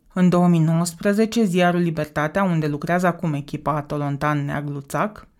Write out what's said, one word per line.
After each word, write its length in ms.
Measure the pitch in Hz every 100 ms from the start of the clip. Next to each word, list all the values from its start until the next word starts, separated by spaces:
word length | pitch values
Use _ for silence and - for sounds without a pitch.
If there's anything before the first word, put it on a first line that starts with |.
| _
În 160 | 185 180
două 180 | 175 175
mii 120 | 170
nouăsprezece, 840 | 160 165 170 - 208 202 220 233
ziarul 360 | 214 180 175 175
Libertatea, 640 | 170 160 151 - 151 196
unde 240 | 190 160 156
lucrează 400 | 147 160 175 180
acum 260 | 175 165
echipa 480 | 147 143 147 143 151
Tolontan 640 | 147 147 143 139 147 147 143
Neaglu 340 | 143 147 143
Țac, 480 | 139 147 202 214 - _